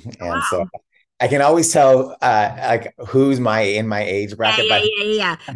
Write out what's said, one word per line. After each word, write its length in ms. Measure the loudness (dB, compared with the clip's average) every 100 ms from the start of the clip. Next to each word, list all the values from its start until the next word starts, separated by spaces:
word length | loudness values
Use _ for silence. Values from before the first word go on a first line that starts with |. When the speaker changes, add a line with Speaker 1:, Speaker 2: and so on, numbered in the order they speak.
| -18 -12
Speaker 1:
and 240 | -8 -6 -4
so 80 | -4
Speaker 2:
Wow. 100 | -6 -10 _ _ _ -4
Speaker 1:
I 60 | -2
can 140 | 2
always 300 | 4 4 2
tell, 420 | 4 6 6 2 -2
uh, 340 | 0 2 0 -2
like, 340 | -2 -2 -4 -16 -2
who's 320 | 2 2 2
my, 180 | 0 0
in 280 | 0 -2 -2
my 140 | -4
age 360 | -2 -4 -4 -4
bracket 280 | -2 0 0
Speaker 2:
Yeah, 80 | 0
yeah, 20 |
Speaker 1:
by 80 | 0 -2
Speaker 2:
yeah, 60 |
yeah, 100 | -4
yeah. 220 | -2 -2 -6
Speaker 1:
<laughs> 120 | -10